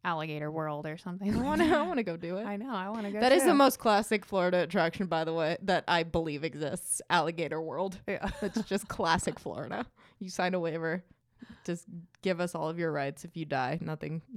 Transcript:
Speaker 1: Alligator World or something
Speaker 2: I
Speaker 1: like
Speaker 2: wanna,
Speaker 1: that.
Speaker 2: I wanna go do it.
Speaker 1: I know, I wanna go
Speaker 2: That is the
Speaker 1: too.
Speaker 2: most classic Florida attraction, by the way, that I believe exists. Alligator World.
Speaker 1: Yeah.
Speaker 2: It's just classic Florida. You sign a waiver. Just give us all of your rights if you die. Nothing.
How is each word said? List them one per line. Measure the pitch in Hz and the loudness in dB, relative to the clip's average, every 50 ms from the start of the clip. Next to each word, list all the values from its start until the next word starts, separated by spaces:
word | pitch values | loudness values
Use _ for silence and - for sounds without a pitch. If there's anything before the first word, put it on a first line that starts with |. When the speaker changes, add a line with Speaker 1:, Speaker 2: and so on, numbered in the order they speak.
| _ | _
Speaker 1:
Alligator | 185 170 160 156 160 151 151 151 151 | -2 -2 -2 -2 -4 -4 -4 -4 -4
World | 151 160 156 156 151 147 151 | -4 -4 -4 -4 -4 -4 -6
or | 156 151 180 | -8 -8 -8
something | - 180 175 190 202 202 214 | -10 -10 -8 -4 -2 0 0
Speaker 2:
I | |
Speaker 1:
like | 226 240 | 0 0
Speaker 2:
wanna, | 277 302 311 339 | 0 2 4 4
Speaker 1:
that. | 311 349 - | 4 4 4
Speaker 2:
I | 311 349 | 2 0
wanna | 359 262 226 | 0 -2 -2
go | 185 165 165 | -2 -4 -6
do | 170 170 180 | -6 -6 -6
it. | 190 220 | -4 -4
Speaker 1:
I | 208 202 | -6 -6
know, | 202 220 269 247 | -6 -6 -6 -6
I | 196 185 196 | -6 -6 -6
wanna | 214 226 214 202 | -6 -6 -6 -6
go | 202 214 | 0 4
Speaker 2:
That | 226 254 269 | 6 6 6
is | 359 269 | 8 8
the | 349 339 | 6 8
Speaker 1:
too. | |
Speaker 2:
most | 277 277 262 254 - | 8 8 6 6 4
classic | - 233 208 202 202 - 220 208 185 | 4 4 4 6 4 2 0 0 0
Florida | - - 190 180 180 180 180 | 0 0 2 2 4 4 2
attraction, | 175 160 170 202 160 165 165 - 202 | 2 2 2 2 2 2 2 -2 -2
by | 175 170 160 160 | 0 0 0 0
the | 160 160 | 0 0
way, | 165 160 151 170 - - | 0 2 0 0 -2 0
that | 196 185 160 - - | 2 2 2 2 2
I | 175 170 165 | 2 2 2
believe | 165 156 170 165 160 147 143 147 | 2 0 0 0 0 -4 -4 -4
exists. | 165 143 147 151 139 - 180 - - - - - _ | -4 -4 -4 -4 -4 -4 -6 -4 -4 -4 -4 -2 _
Alligator | 170 175 156 160 170 160 165 147 156 160 160 | 2 2 2 2 0 -2 -4 -2 -2 -4 -6
World. | 160 127 143 185 196 185 190 - | -6 -4 -2 -2 -4 -4 -8 -6
Speaker 1:
Yeah. | - 202 - - 190 - - - | -6 -6 -4 -4 -4 -4 -4 -6
Speaker 2:
It's | 202 - 226 208 | -4 -2 -4 -2
just | - 190 196 - | -2 -2 -4 -2
classic | - - - 190 165 165 165 - - 151 - | -4 -6 -2 2 2 2 2 2 -2 -6 -6
Florida. | - - - - - - - 208 240 - _ _ - - _ _ | -10 -10 -8 -8 -8 -6 -6 -6 -8 -8 _ _ -20 -20 _ _
You | 196 185 | -14 -10
sign | - - 180 180 185 | -4 -2 0 0 0
a | 185 | 0
waiver. | 170 165 156 165 165 160 160 180 180 _ - _ _ _ _ _ - - - - _ | -2 -2 -4 -2 -2 -2 -4 -4 -6 _ -20 _ _ _ _ _ -20 -20 -20 -12 _
Just | - 175 170 - - - 170 170 _ _ _ | -6 -6 -6 -6 -14 -16 -16 -16 _ _ _
give | - 190 185 170 | -2 -2 0 0
us | 175 175 - | -2 -4 -2
all | 165 156 160 | -4 -4 -4
of | 165 170 | -2 -2
your | 170 160 151 | -2 0 0
rights | 147 139 139 139 - - | 0 -2 -4 -4 -8 -14
if | 175 _ 165 | -12 _ -8
you | 160 | -6
die. | 147 143 131 127 131 143 165 | -2 -2 -2 0 0 -2 -4
Nothing. | 170 165 156 151 - 151 156 165 - - 262 | -4 -6 -6 -6 -6 -6 -6 -8 -8 -10 -12